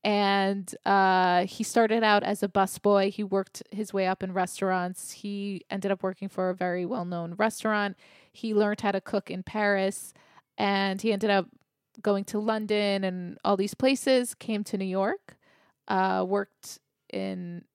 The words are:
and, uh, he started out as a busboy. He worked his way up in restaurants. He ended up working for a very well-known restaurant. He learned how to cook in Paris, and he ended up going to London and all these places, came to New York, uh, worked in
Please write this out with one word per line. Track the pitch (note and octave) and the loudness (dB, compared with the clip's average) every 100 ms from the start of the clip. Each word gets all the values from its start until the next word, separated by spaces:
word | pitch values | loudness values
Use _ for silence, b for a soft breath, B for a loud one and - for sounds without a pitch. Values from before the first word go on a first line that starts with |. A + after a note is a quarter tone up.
and, | G#3 G#3 G3+ G3 G3 G3+ F#3 - | 0 2 2 2 2 -2 -6 -6
uh, | - G3 F#3+ F#3 F#3 F3+ F#3+ | 2 4 6 4 4 4 0
he | - | -4
started | A3 A#3 A3+ A3+ | 0 2 4 4
out | A3 G#3 | 4 4
as | - G#3 | 2 -2
a | G3+ | 0
busboy. | G3 F#3+ - G3+ G3+ G3 | 2 2 2 4 4 4
He | G3 | -2
worked | G3+ G3 F#3+ - - | -2 -2 -4 -12 -14
his | G3+ G#3 | -10 -6
way | G3 F#3 | -2 -2
up | F#3+ | -2
in | F#3+ | -4
restaurants. | F3+ F#3 - F#3+ F#3 F3 F#3+ - | -2 -2 -2 -2 0 -2 -8 -14
He | - G#3 G3+ G3+ F#3+ - | -12 -10 -6 -6 -8 -8
ended | G3 F#3+ | -6 -2
up | F#3+ | -2
working | F#3+ F#3 G3 | -4 -6 -10
for | - F#3 | -4 -4
a | |
very | F#3 F3+ F3+ F3 | -2 -2 -2 -4
well-known | B3 F3 F3 E3+ | -4 -6 -6 -8
restaurant. | F3 A3 - A3 G#3+ G3+ F#3+ b b b | -2 -2 0 -2 0 -2 -6 b b b
He | - A3+ | -10 -2
learned | G#3 G#3 G#3 | 0 0 0
how | G#3 | -2
to | G3 | -2
cook | - G3+ - | -2 -6 -4
in | F3 | -12
Paris, | - G#3+ G#3 G3+ G3 - - b b b _ - | -8 -2 0 2 0 -4 -14 b b b _ -2
and | G#3 G3 G3 G3 | 0 2 0 0
he | A3+ | 0
ended | G3+ G#3+ | 0 4
up | G3 F3 _ _ _ _ - | 2 2 _ _ _ _ -4
going | G#3 G3+ | 0 0
to | G3 G#3 | -2 -2
London | G#3+ A3 G#3+ G#3 G3+ G3 | -2 -2 0 0 2 0
and | F#3+ F3+ F3 - | -2 -4 -10 -4
all | F#3 G3 | 0 2
these | G3+ | 0
places, | - C4 C4+ - C4 B3 | 2 2 2 4 4 2
came | - - G#3+ | -8 -6 -4
to | G#3 G3 | -4 -4
New | |
York, | F#3+ F#3 G3 F#4+ - _ b b b b - | -2 0 -2 -2 -10 _ b b b b -4
uh, | G3 F#3+ F#3+ F#3 | 0 2 0 0
worked | G3+ G3+ _ - - _ _ _ | -2 -2 _ -20 -20 _ _ _
in | F#3+ F#3+ F#3 F3 F3 - | -6 -6 -6 -10 -12 -16